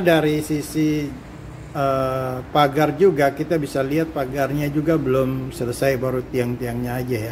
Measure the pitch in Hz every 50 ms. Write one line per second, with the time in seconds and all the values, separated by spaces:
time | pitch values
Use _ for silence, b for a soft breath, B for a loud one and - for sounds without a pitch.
0 | 185 175 165 156 151 151 151 151 151 - 151 147 135 - - 156 156 151 151 151
1 | 147 135 127 127 - - - - - - - - - - - 151 139 139 135 135
2 | 135 131 131 131 131 127 127 127 127 - - 151 147 139 135 151 151 151 143 139
3 | 190 196 165 143 143 139 139 143 156 147 170 160 143 135 - 139 135 135 147 160
4 | 165 160 - 151 135 131 131 143 135 131 139 147 147 143 143 156 147 160 165 160
5 | 135 127 127 135 131 127 131 131 131 131 - - 131 117 120 - 135 135 135 120
6 | 127 131 127 127 123 - - 127 120 120 123 120 127 120 117 120 123 123 120 127
7 | 127 127 123 110 107 113